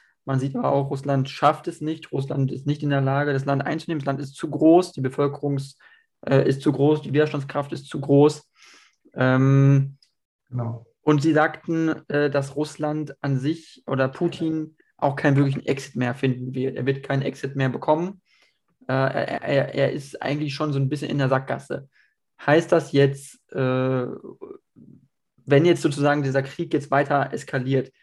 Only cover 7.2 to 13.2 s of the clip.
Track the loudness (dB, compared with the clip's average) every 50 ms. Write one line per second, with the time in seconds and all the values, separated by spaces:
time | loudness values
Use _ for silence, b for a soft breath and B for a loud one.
7.2 | 2 2 0 -6 -8 -6 -6 -6 -6 -6 -8 -12 -12 -10 -10 -8 0 4 6 6
8.2 | 6 6 4 0 -14 _ b b b b b b b b b b _ _ -4 0
9.2 | 2 4 4 4 4 6 6 6 6 6 6 6 4 0 -4 _ _ _ _ _
10.2 | _ _ _ _ _ _ -8 -6 -6 -6 -8 -10 -14 _ _ _ 0 2 2 2
11.2 | 4 2 4 4 2 2 0 -6 -6 -4 -2 0 0 -2 -2 -4 -6 -4 -2 0
12.2 | 0 2 0 -2 -4 -4 -4 -6 -6 -6 -6 -6 -6 -4 -4 -4 -6 -8 -10 _